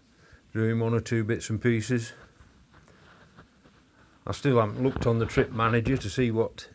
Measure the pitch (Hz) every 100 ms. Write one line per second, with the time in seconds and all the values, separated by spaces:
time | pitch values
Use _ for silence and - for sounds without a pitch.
0 | _ _ - - _ 110 113 113 113 117
1 | 110 117 110 113 - 107 123 113 107 120
2 | 113 - - _ - - _ - - -
3 | - - - - - _ - _ _ _
4 | - _ - - 143 120 104 113 131 -
5 | 127 113 110 - 123 110 113 117 110 131
6 | 101 - 120 110 107 - -